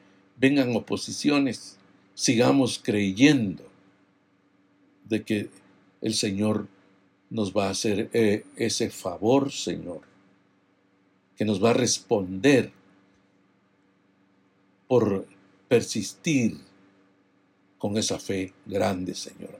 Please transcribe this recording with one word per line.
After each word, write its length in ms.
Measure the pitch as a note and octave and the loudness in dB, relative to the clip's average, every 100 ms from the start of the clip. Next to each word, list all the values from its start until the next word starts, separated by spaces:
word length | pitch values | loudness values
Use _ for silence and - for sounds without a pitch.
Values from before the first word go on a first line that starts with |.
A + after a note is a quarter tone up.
| _ _ _ - | _ _ _ 0
vengan 380 | C3+ C#3+ B2 A2+ | 2 4 2 0
oposiciones, 1040 | - A2+ - - D3 C#3+ C#3 A2 - - _ _ _ | -2 -6 -6 -4 0 2 0 -4 -12 -20 _ _ _
sigamos 640 | - - A#2 B2+ C#3 B2 - | -4 0 4 4 4 2 0
creyendo 800 | - G#2 G2+ F#2+ C#3+ C#3+ G#2 D#2+ - - _ _ _ _ _ _ _ _ _ _ _ _ - | -2 0 0 4 4 4 0 -6 -12 -20 _ _ _ _ _ _ _ _ _ _ _ _ -6
de 180 | G#2+ | -4
que 260 | - G#2+ G#2+ - _ _ _ _ | -2 -4 -4 -12 _ _ _ _
el 120 | - | -4
Señor 540 | A2 A2 G2 G#2+ G#2 - _ _ _ _ _ _ | -2 -2 0 0 0 -4 _ _ _ _ _ _
nos 260 | A2 G2+ G2+ | -4 -2 0
va 100 | G2 | -2
a 40 | |
hacer, 400 | F#2+ A2 G2 - | -2 -2 -2 0
eh, 320 | A#2 G#2+ G#2+ - - | 2 2 2 -2 -6
ese 360 | A2+ - G#2+ | -4 -2 -4
favor, 600 | - F#2 E2+ G#2 C3+ C#3 | -6 -10 -2 2 2 2
Señor, 500 | - - E2+ E2 D#2+ - _ _ _ _ _ _ _ _ _ _ _ _ - | -4 -6 -6 -8 -14 -16 _ _ _ _ _ _ _ _ _ _ _ _ -4
que 80 | |
nos 200 | G#2+ G2+ | 0 2
va 80 | A2+ | 4
a 20 | |
responder 1000 | A#2+ B2 - - A2+ F#2 F#2+ C3 C3+ G2+ - _ _ _ _ _ _ _ _ _ _ _ _ _ _ _ _ _ _ _ _ - | 4 2 -2 0 -2 -2 0 4 4 2 -6 _ _ _ _ _ _ _ _ _ _ _ _ _ _ _ _ _ _ _ _ 0
por 400 | B2+ G#2+ F#2+ - - _ _ - | 2 2 0 -6 -16 _ _ 0
persistir 920 | A#2 - - G2 - - C#3+ A2+ E2+ - _ _ _ _ _ _ _ _ _ _ _ | 2 2 -6 -8 -6 -2 0 0 -2 -14 _ _ _ _ _ _ _ _ _ _ _
con 200 | G#2 G#2+ | -4 -2
esa 220 | G2+ F2+ | -2 -4
fe 340 | - G2 F#2+ - - | -6 -6 -6 -10 -6
grande, 480 | G2+ G2+ F#2+ F#2 | -2 0 -2 -6
Señor. 460 | - - - E2+ - | -8 -12 -14 -18 -10